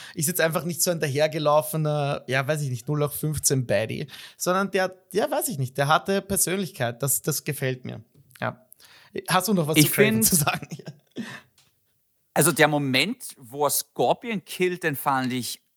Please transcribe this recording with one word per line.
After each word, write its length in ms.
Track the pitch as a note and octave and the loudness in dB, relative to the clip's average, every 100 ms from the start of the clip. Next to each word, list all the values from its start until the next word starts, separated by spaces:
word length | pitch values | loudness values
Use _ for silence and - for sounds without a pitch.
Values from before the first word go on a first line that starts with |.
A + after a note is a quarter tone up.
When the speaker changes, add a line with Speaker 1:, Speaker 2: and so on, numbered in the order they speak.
| - | -14
Speaker 1:
ist 140 | - D#3 | -4 -2
jetzt 120 | F3+ | 2
einfach 240 | D#3+ E3 | 2 2
nicht 180 | D3+ E3+ | -2 -2
so 80 | F#3 | 0
ein 100 | E3+ | 0
dahergelaufener, 1200 | D3+ C3+ D#3 D#3+ D3 D3+ D3+ D#3+ D3+ D3+ C#3+ D3 - | 0 2 2 2 4 4 2 -2 0 0 0 -2 -2
ja, 180 | C3 C#3 | -2 0
weiß 160 | D#3 | -2
ich 80 | C#3+ | -2
nicht, 180 | B2 - | -4 -2
null 140 | D3 | 0
acht 120 | D3 | 0
fünfzehn 520 | - D3+ D3 - C3+ A#2+ | 0 -4 0 0 0 2
Baddie, 400 | G2+ A2 - C#3 - - - | 0 0 -4 -8 -12 -18 -6
sondern 320 | F3 F#3 G3 | 0 0 0
der, 240 | G3 F#3 F#3 _ | 0 -2 -4 _
ja, 180 | F#3+ C#4 | -2 0
weiß 180 | C#4 - | 0 -2
ich 100 | D3 | -2
nicht, 180 | B2+ - | -4 0
der 120 | C#3 | 4
hatte 340 | D#3 - G3 | 4 4 -2
Persönlichkeit, 800 | F#3+ F#3+ - F#3+ F3+ - A#2+ A#2+ | 0 -2 0 -2 -4 -4 -4 -2
das, 180 | C3+ - | -2 -2
das 240 | - C#3+ | -2 -4
gefällt 400 | - C#3 C3 C3 | -4 -4 -2 -4
mir, 180 | A#2+ A#2+ - _ _ - | -8 -12 -14 _ _ -6
ja. 240 | A#2+ - _ - - - - - - | -6 -6 _ -20 -20 -20 -14 -12 0
Hast 200 | F#3 F#3 | 0 2
du 60 | |
noch 120 | F#3+ D3 | 0 2
was 120 | D#3 | 4
Speaker 2:
Ich 80 | C#3+ | 4
Speaker 1:
zu 80 | |
Craven 180 | - G#3+ | 6 4
Speaker 2:
find 120 | A3 | 4
Speaker 1:
zu 120 | A3 F3 | 2 2
sagen? 320 | - E3+ - | 0 -2 -6
<laughs> 40 | D#3+ - - _ - G#3+ - - _ _ _ _ _ _ _ _ | -14 -14 -18 _ -12 -12 -12 -18 _ _ _ _ _ _ _ _
Speaker 2:
Also 180 | - C#3+ | 2 2
der 160 | D3 D3+ | 6 4
Moment, 680 | D3 C#3 B2+ E3+ C4 - - | 4 2 2 0 -2 -12 -18
wo 280 | A#2 C#3 C#3+ | -14 -2 0
er 40 | |
Scorpion 720 | - - - B2+ E3 A#3+ G#3 | 0 -4 -2 0 0 -2 -6
killt, 400 | - - F3+ F3 | -6 -2 -2 0
den 100 | E3 C3+ | -4 -2
fand 360 | D3 C3+ B2+ | 0 0 0
ich 280 | B2+ A2+ - _ | -4 -6 -10 _